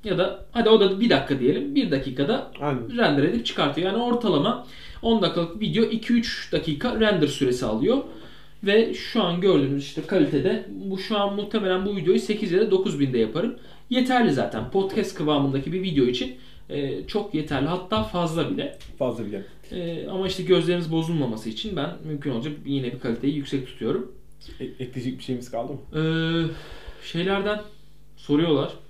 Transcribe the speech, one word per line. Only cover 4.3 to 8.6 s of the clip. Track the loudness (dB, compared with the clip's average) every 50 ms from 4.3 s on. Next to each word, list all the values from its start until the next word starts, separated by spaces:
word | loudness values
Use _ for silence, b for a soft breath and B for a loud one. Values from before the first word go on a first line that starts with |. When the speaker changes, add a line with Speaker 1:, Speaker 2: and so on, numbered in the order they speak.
| 2 4 4 2 0 -2 B B B B B B B B
Speaker 1:
on | 0 2 2 4
dakikalık | 4 2 2 0 -2 -2 -2 -4
bir | -4 0
video | 4 2 2
iki | 4 2 -4 0 2 2
üç | 2 2 0 -6 -8 -8 -2
dakika | -2 -2 0 -2 -4 -2 -2 -2 2 2
render | 4 4 6 4 4
süresi | 2 2 2 2 2 2 2 0
alıyor. | -2 0 2 4 4 4 2 0 B B B B B B B B B B B